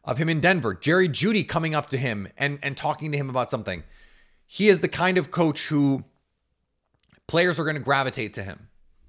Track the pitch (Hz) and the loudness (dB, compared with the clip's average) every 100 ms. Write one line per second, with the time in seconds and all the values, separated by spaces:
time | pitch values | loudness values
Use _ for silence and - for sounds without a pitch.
0 | - 117 160 160 165 185 117 92 147 180 | -6 -2 0 2 2 2 0 -2 2 4
1 | 185 123 196 220 - 165 160 151 - 131 | 4 2 2 2 0 -2 0 -2 -2 -4
2 | 131 107 95 - 143 143 143 135 151 147 | -2 -4 -6 -4 -4 -2 -6 -4 -4 -4
3 | 156 143 135 127 120 123 104 90 - - | -4 -4 -2 -2 -2 -4 -6 -8 -12 -20
4 | - _ _ _ _ - 208 180 165 - | -20 _ _ _ _ 2 4 4 2 0
5 | 180 185 143 - 165 147 - 147 143 135 | 0 0 0 0 0 0 -2 2 2 0
6 | - _ _ _ _ _ _ _ _ _ | -4 _ _ _ _ _ _ _ _ _
7 | _ _ - 165 180 160 156 151 120 139 | _ _ -4 0 2 0 -2 -2 0 2
8 | 131 123 107 - 98 - - _ _ _ | 0 -4 -6 -8 -10 -14 -20 _ _ _